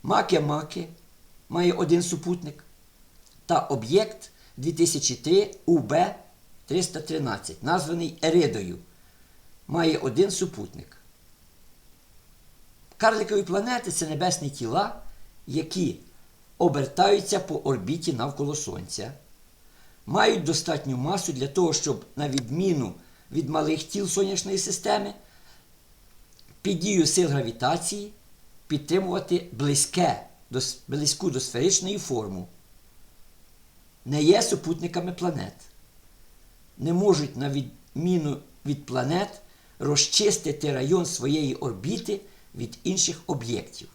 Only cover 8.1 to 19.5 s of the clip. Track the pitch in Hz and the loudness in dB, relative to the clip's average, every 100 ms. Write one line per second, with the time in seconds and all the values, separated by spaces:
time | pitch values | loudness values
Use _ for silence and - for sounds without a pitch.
8.1 | - 160 170 151 107 95 175 - - - | 0 4 6 4 0 -6 -10 -16 -20 -20
9.1 | - - - - - - 165 160 156 131 | -20 -20 -20 -20 -20 -4 2 2 2 0
10.1 | 117 196 - 190 - 101 - - - - | 2 2 2 -4 -4 -12 -14 -20 -20 -20
11.1 | _ - - - - - - - - - | _ -20 -20 -20 -20 -20 -20 -20 -20 -20
12.1 | - - - - - - - - - 226 | -20 -20 -20 -20 -20 -20 -20 -20 2 4
13.1 | 220 214 202 180 190 233 247 185 147 160 | 4 0 0 0 -2 0 -2 -2 -4 -2
14.1 | 147 180 - 143 - 117 147 214 - - | 0 0 0 -4 -6 -2 0 -2 -6 -12
15.1 | - - - - 156 156 185 151 - - | -14 -20 -18 -6 -4 -4 -2 -2 -4 -16
16.1 | - - - - - 170 143 135 - 190 | -20 -20 -20 -20 2 2 2 -2 2 4
17.1 | 202 - - - 151 - 127 92 165 170 | 4 2 -2 -2 -4 -2 -2 -2 -2 -2
18.1 | 123 135 143 143 147 - 90 90 - 107 | -2 -4 -2 -4 -4 -6 -10 -10 -10 -10
19.1 | 143 - - - | -12 -20 -20 -20